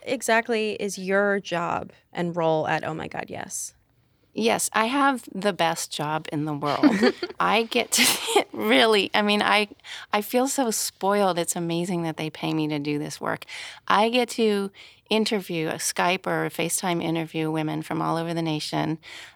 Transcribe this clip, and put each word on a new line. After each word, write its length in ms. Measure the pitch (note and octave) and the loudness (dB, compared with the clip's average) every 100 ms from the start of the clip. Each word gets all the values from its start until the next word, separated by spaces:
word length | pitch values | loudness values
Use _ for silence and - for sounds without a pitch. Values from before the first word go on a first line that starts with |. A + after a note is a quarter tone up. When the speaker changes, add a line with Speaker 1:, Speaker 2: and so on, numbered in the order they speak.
Speaker 1:
exactly 680 | - B3 - A3+ A3+ A3+ G#3+ | -6 -2 2 2 2 0 -2
is 220 | - G3+ G3 | -2 -6 -4
your 420 | F#3 G3 G3+ G3 | 0 2 2 0
job 520 | - E3+ E3+ - - - _ | -2 -4 -2 -2 -6 -16 _
and 200 | - F3 | -4 -2
role 320 | E3+ D#3+ D#3 - | 2 2 4 2
at 160 | D#3 | 0
Oh 120 | - | -2
My 140 | D#3+ D#3+ | -6 -8
God 180 | - - | -8 -10
Yes? 460 | - - - - - _ _ _ _ _ | -10 -10 -10 -12 -14 _ _ _ _ _
Speaker 2:
Yes, 380 | - A3 F#3+ - | -2 2 2 2
I 140 | - A3+ | 0 2
have 420 | C#4 C#4 B3+ - | 2 2 0 -6
the 180 | F#3+ G3+ | -4 -2
best 400 | F3 E3 E3+ - | 2 0 0 -4
job 360 | - D3+ D#3 - | -4 -2 -2 -2
in 120 | D3+ | -4
the 100 | D3+ | -2
world. 320 | C#3+ D3 C3+ D4+ G3+ A#3+ - - | -2 0 -2 -2 0 0 0 -6
Speaker 1:
<laughs> 140 | - | -2
Speaker 2:
I 240 | F3+ G#3 | 2 2
get 260 | A3+ A#3+ - | 0 -2 0
to 540 | - B3+ - - A4+ - | 2 2 0 0 0 0
<laughs> 40 | |
really, 580 | - G#3+ C4 A3+ G#3+ F#3+ | -2 2 4 6 4 2
I 100 | G#3 | 2
mean, 200 | G#3 G#3 | 2 2
I, 260 | G3+ G#3 G3+ - - - - | 4 2 2 -6 -16 -16 -4
I 100 | G#3 | -4
feel 240 | - B3 C4 | 0 0 2
so 220 | - A#3 | 2 0
spoiled. 640 | - - - F#3+ G#3 F#3+ E3+ | 0 -4 -2 0 4 4 2
It's 200 | E3+ F3 | -2 -2
amazing 480 | E3+ E3+ F3 F3 | -2 -2 0 -2
that 120 | E3 D#3 | -2 -4
they 140 | D#3 | -6
pay 240 | - D#3+ | -6 -2
me 140 | D#3 D3+ | 0 0
to 100 | D3+ | -2
do 200 | D3 D3 | -2 -4
this 220 | D3+ - | -4 -6
work. 240 | - E3 - - - - - | -4 -4 -6 -14 -14 -8 2
I 200 | F#3+ A3+ | 4 4
get 200 | B3 A#3 | 4 2
to 400 | - A3 G3+ G3 - - _ - | 2 2 2 -2 -8 -20 _ 0
interview, 560 | G#3+ G#3+ G#3 F3+ E3+ D#3 | 2 2 0 -2 -2 -2
a 80 | |
Skype 540 | - - - F3 F#3 F3+ | -2 -4 0 2 2 0
or 180 | D#3+ D#3+ | 0 0
a 40 | |
FaceTime 520 | - E3+ - F#3 E3+ | -2 -2 0 0 0
interview 480 | E3 E3 D#3+ D#3+ D#3 | 0 -2 -2 -2 -2
women 320 | D#3+ D#3 D#3 | 0 -2 -2
from 180 | D#3 D#3+ | -4 -2
all 160 | D#3 E3 | 0 0
over 160 | E3 | -2
the 80 | E3 | -2
nation 580 | E3 D3+ - D#3 D3+ D#3+ - - - | -2 -2 -2 -2 -2 -4 -8 -18 -18